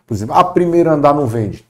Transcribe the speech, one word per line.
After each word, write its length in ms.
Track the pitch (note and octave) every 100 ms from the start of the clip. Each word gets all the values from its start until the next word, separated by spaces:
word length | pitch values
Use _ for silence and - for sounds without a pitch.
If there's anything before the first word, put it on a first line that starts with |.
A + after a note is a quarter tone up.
| -
por 80 |
exemplo, 200 | G#2 A2+ E3+
a 80 |
primeiro 460 | F3+ E3+ F3 E3+ E3
andar 220 | D3+ C#3+
não 120 | D3 B2+
vende, 400 | A#2 G2+ -